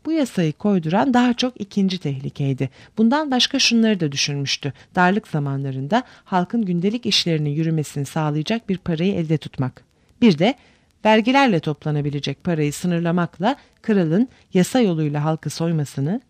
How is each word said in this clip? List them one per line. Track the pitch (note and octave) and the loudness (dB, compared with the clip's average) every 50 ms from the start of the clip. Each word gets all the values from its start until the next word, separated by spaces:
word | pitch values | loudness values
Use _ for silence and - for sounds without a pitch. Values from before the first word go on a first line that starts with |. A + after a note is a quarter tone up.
| - | -6
bu | D4+ D#4+ | -4 -2
yasayı | D#4+ C#4 A#3 - - E3+ D#3 D3 | 0 -2 -2 0 0 0 0 -2
koyduran | - - G#3 G3+ F#3 D#3+ D#3+ E3+ G3+ C4 C#4+ A#3 | -2 0 0 0 0 0 0 0 2 2 2 4
daha | A#3+ B3 B3 A#3 | 4 4 2 2
çok | - A#3+ B3+ - - | 0 -2 -4 -4 -8
ikinci | G#3 - - G#3 G3 F#3+ F#3+ F3+ | -12 -6 -2 0 0 0 0 -2
tehlikeydi. | - D3+ C#3 C3 C#3 C#3+ - - C#3+ C#3 C3+ B2+ C#3 C3 - - - - _ - | -4 -6 -6 -6 -8 -8 -6 -4 -2 -2 -2 -2 -4 -6 -6 -10 -20 -8 _ 0
Bundan | A3 A3+ C4+ D4+ D#4 C#4+ | 2 2 2 2 0 0
başka | B3+ B3 - - - C4+ | 0 0 0 0 -2 -2
şunları | B3 - A#3 A3+ A3 A3 G#3+ F3+ | 0 2 2 2 4 2 2 0
da | E3 D3 C#3+ | -2 -4 -4
düşünmüştü. | C3+ - - C#3+ C#3+ C#3 C3+ - - - C#3+ - - - _ - | -4 -4 -4 -4 -4 -4 -4 -6 -6 -6 -8 -10 -10 -16 _ 0
Darlık | F#3 F3+ F3+ G3 A3 A3 - | 2 2 4 2 0 -2 -4
zamanlarında | - D#3 C#3+ C#3+ C#3 C#3 C#3 C3+ C3 C3 C3 C#3+ G3+ A#3+ B3+ - - - _ | -4 -4 -4 -4 -4 -4 -6 -6 -6 -8 -4 -2 -2 -2 -2 -4 -10 -20 _
halkın | - G3 F3+ F3+ - - A#3+ A3 | -4 -2 -2 -2 0 -2 -2 -2
gündelik | F3+ F3 E3+ E3+ G3+ A3 B3 - | 0 0 0 0 -2 -2 -2 -2
işlerinin | A3 F#3+ - - F3 E3 D3+ D3+ D3 | -2 -2 -2 0 0 0 0 0 -2
yürümesini | C#3+ D#3 D#3+ E3 D#3+ D#3 D3 - - D3 C#3 | -2 -2 -2 0 0 -2 -2 -4 -6 -8 -6
sağlayacak | - - E3 D#3 D3+ D3 D#3 D3+ - A3+ A#3 - - | -4 -4 -2 -2 -2 -2 -2 -2 -2 -4 -4 -4 -4
bir | F#3+ F3 | -6 -4
parayı | - - E3+ D3+ E3+ G3 G3 | -4 -4 -2 0 0 0 0
elde | F3+ E3+ D3+ D#3+ D3 | -2 0 0 -2 -2
tutmak. | - - - - C3 B2+ - - - _ _ _ _ _ _ - | -2 -4 -6 -4 -4 -4 -6 -10 -18 _ _ _ _ _ _ 2
Bir | B3 A#3 E3 C#3+ | 4 4 4 4
de | E3+ A3+ C#4+ - _ _ _ _ _ _ _ _ - | 2 0 0 -2 _ _ _ _ _ _ _ _ 2
vergilerle | G#3+ A3 A3 G#3+ A#3+ C4 C#4 C#4 B3+ G3 D#3+ | 4 4 4 4 4 4 4 4 4 2 2
toplanabilecek | - D#3+ D3 - - D#3 D3+ D3 C#3+ D3 C#3 D3 - - C#3 - - | 0 -2 -6 -4 -4 -4 -2 -2 -2 -2 -4 -4 -4 -6 -8 -6 -4
parayı | F3+ E3+ D#3 D3+ D3 C#3+ | -2 0 0 0 -2 -2
sınırlamakla | - - F3+ F3 E3+ E3+ E3+ E3+ F3 F3 D#3+ - - F3 A3+ C#4 - - _ _ _ - | -2 -2 -2 0 0 0 0 0 0 0 -2 -4 -2 -2 -2 -2 -2 -6 _ _ _ -2
kralın | - A3 G3 F3 D#3 D#3+ G3+ B3+ - - _ _ _ - | 0 2 2 2 2 2 2 2 0 -4 _ _ _ 2
yasa | F#3 F3+ - - B3+ | 2 2 4 4 2
yoluyla | A#3+ G3 E3+ D#3 D#3 D3 D3 D3 D3 | 2 2 2 2 0 0 0 0 0
halkı | D#3+ D#3+ D#3 - D3+ | 0 -2 -2 -4 -6
soymasını, | - - E3 E3+ E3+ D#3 D3 - - C#3+ C#3 D3+ G3 C4+ - _ | -6 -4 -2 -2 0 -2 -2 -4 -4 -4 -2 -2 -2 -4 -6 _